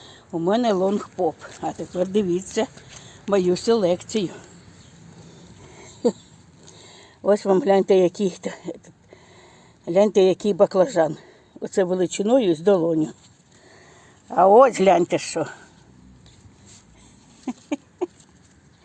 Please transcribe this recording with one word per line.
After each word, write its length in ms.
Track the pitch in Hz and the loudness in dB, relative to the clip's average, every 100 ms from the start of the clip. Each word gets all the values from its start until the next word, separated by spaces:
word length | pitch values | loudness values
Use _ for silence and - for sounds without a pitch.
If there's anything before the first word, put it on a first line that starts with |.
| - - - | -20 -20 -12
у 80 | 165 | -6
мене 340 | 170 220 240 | -2 0 0
лонгпоп. 640 | 190 190 202 - - 170 - - - | 0 0 -2 -6 -4 -4 -4 -18 -12
А 100 | 156 | -12
тепер 360 | - 165 180 190 | -10 -10 -6 -4
дивіться 600 | 196 190 175 190 - 262 - - - - - - | -2 -2 -4 -4 -6 -6 -8 -20 -20 -20 -16 -4
мою 300 | 196 180 175 | -2 0 -2
селекцію. 720 | - 233 180 175 - 220 175 - - - - - - - - - - - - - - - - - 240 - - _ _ _ - - - - - _ | 0 0 0 -2 -4 -6 -6 -10 -20 -20 -20 -20 -20 -20 -20 -20 -20 -20 -20 -20 -20 -20 -20 -4 -4 -4 -16 _ _ _ -20 -20 -20 -20 -20 _
Ось 240 | 185 208 196 | 0 0 2
вам 160 | 190 | 0
гляньте, 340 | 196 196 185 190 | 2 2 4 2
який, 440 | 175 - 196 - 190 - - - - _ _ - _ - - _ _ _ - | 2 0 -6 -6 -12 -12 -16 -16 -18 _ _ -20 _ -20 -20 _ _ _ -4
гляньте, 360 | 175 208 202 | 0 2 4
який 320 | 190 170 208 | 2 2 -2
баклажан. 640 | 175 196 196 180 180 156 151 - - _ - | 2 2 2 0 2 -2 -2 -14 -20 _ -16
Оце 220 | - - | -8 -2
величиною 720 | 185 185 175 - 202 262 208 160 | -2 0 -4 -4 0 2 2 0
з 40 | |
долоню. 500 | 170 190 165 160 156 - - _ _ _ - - - - _ _ - | 2 2 2 -2 -2 -6 -20 _ _ _ -20 -20 -20 -20 _ _ -8
А 200 | - 185 | 2 6
ось 300 | 214 269 196 | 6 6 4
гляньте 400 | 190 175 175 165 | 2 2 2 -4
що. 300 | - 165 151 - - _ _ _ - - - _ - _ - - _ _ - _ _ _ - - - 285 _ - 349 _ _ _ _ _ _ _ | -6 -8 -8 -12 -20 _ _ _ -20 -20 -20 _ -20 _ -20 -20 _ _ -20 _ _ _ -14 -14 -12 -12 _ -12 -12 _ _ _ _ _ _ _